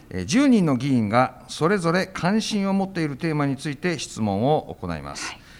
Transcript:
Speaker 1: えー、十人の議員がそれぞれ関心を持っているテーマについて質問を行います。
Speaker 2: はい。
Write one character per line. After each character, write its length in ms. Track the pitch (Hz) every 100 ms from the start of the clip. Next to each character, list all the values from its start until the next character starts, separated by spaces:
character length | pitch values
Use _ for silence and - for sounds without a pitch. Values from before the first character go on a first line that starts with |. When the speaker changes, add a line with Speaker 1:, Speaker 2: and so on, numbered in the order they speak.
| -
Speaker 1:
え 100 | 92
ー、 40 | 90
十 220 | 202 285
人 180 | 233 165
の 100 | 127
議 160 | 139
員 160 | 127 104
が 340 | 117 127 - -
そ 180 | - 156
れ 120 | 208
ぞ 140 | 165
れ 140 | 175 175
関 360 | - 165 220
心 260 | - 208 196
を 60 |
持 100 | 196
っ 80 | 190
て 100 | 185
い 60 | 156
る 80 | 135
テ 140 | 165
ー 40 |
マ 120 | 151 143
に 100 | 131
つ 140 | 156
い 80 | 131
て 200 | 180 151
質 220 | - -
問 240 | 107 98
を 320 | 123 151 - -
行 160 | 90
い 60 | 80
ま 160 | 71 67
す。 100 | -
Speaker 2:
は 60 |
い。 80 | - - -